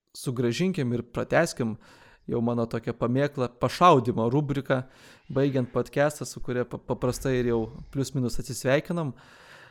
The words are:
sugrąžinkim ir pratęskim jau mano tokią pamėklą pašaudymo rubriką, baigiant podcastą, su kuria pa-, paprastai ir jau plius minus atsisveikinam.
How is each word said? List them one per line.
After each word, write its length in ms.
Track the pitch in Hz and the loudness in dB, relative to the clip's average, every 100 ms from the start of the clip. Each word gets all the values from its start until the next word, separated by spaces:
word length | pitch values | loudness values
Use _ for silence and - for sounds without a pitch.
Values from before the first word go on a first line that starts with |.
| _ | _
sugrąžinkim 800 | - - 123 120 117 185 175 123 | -10 -6 -2 -2 0 0 0 -2
ir 80 | 120 | -2
pratęskim 720 | 117 - 113 135 165 - 117 104 - - - - - | -4 -6 0 2 2 0 -4 -4 -12 -20 -20 -18 -6
jau 120 | 120 | -2
mano 240 | 117 120 113 | 0 0 -2
tokią 280 | 120 117 | -4 -6
pamėklą 540 | 117 117 127 143 139 123 - | -2 0 2 0 0 -4 -2
pašaudymo 680 | 127 - 175 147 117 113 113 | -4 4 8 8 6 0 2
rubriką, 500 | 135 143 139 - 135 131 - - - | 2 0 -2 -2 -2 -2 -16 -20 -20
baigiant 460 | - 131 139 131 120 | -6 0 2 2 0
podcastą, 540 | 123 120 139 147 147 | -2 -2 0 0 0
su 160 | 123 - | -8 -8
kuria 240 | - 123 | -4 -4
pa-, 140 | 120 - | -4 -6
paprastai 580 | - 120 127 120 139 127 | -6 -2 -2 0 0 0
ir 140 | 120 | 2
jau 100 | 117 110 - - | 0 -2 -6 -8
plius 260 | 135 131 | -4 -2
minus 240 | 139 123 - | -2 0 -2
atsisveikinam. 720 | - 120 131 143 - 170 151 - - - - - - | -4 -4 2 2 0 -4 -4 -8 -16 -20 -20 -20 -20